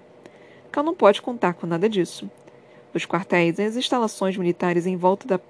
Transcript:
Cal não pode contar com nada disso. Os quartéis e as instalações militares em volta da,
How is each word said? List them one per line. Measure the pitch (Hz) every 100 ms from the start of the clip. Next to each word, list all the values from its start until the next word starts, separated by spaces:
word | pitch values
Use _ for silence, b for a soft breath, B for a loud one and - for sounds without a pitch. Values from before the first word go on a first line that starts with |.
| - - B B B B B
Cal | 294
não | 302
pode | 359 285 320
contar | - 240 180
com | 170 170
nada | 165 214
disso. | 202 170 - 196 - - B B B B
Os | 170 -
quartéis | 175 190 175 170 170
e |
as | 214 233
instalações | 254 254 220 - 190 190
militares | 175 170 180 170 180
em | 180
volta | 180 196 254
da, | 185 -